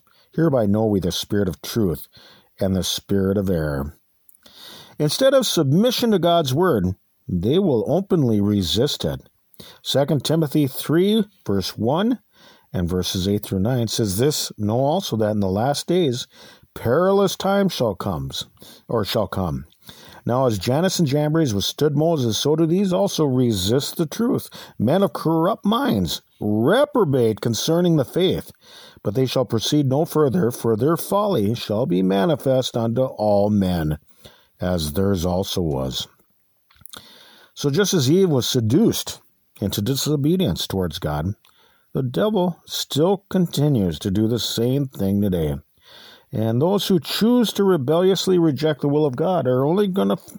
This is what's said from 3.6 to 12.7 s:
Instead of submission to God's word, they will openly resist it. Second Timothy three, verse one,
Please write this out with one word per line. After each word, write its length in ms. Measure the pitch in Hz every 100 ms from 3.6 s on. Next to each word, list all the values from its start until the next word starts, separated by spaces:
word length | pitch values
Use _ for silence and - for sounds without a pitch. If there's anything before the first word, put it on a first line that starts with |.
| 76 69 71 - _ _ _ _ - - - - - -
Instead 340 | 151 - 269
of 140 | 269 226
submission 640 | - 139 160 247 - 233
to 80 | 202
God's 340 | 170 170 143
word, 420 | 131 185 117 90 92 _ _ -
they 300 | 92 101 170
will 260 | 202 120 104
openly 540 | 160 196 185 127 107
resist 640 | 101 104 90 107 143 - 82
it. 160 | 67 - _ _ - - -
Second 440 | - 127 143 151 -
Timothy 420 | 160 147 156 139
three, 560 | - - 156 196 220 202 _ -
verse 300 | 98 - -
one, 420 | 110 156 220 247 _ _ - - _